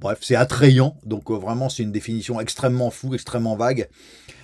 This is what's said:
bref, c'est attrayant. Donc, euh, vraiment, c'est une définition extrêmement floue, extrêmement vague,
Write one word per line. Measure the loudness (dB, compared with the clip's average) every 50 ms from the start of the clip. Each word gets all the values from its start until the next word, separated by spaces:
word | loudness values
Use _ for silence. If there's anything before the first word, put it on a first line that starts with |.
bref, | -6 -6 -4 -4 -2
c'est | 0 2
attrayant. | 2 2 2 2 6 8 8 8 8 6 2 0 -4 -8
Donc, | -6 -6 -6 -4 -4
euh, | -6
vraiment, | -4 -4 -4 -4 -4 -4 -4
c'est | -4 -4 -6
une | -4 -4
définition | -6 -6 -6 -6 -6 -6 -6 -6 -6
extrêmement | -6 -6 -6 -2 0 0 0 0 -2 -2
floue, | -4 -6 -8 -6 -6
extrêmement | -6 -6 -4 -4 -2 -2 -2 0
vague, | 0 0 0 0 0 -2 -6 _ -20 -20 -20 -20 -20 -20 -20 -20 -20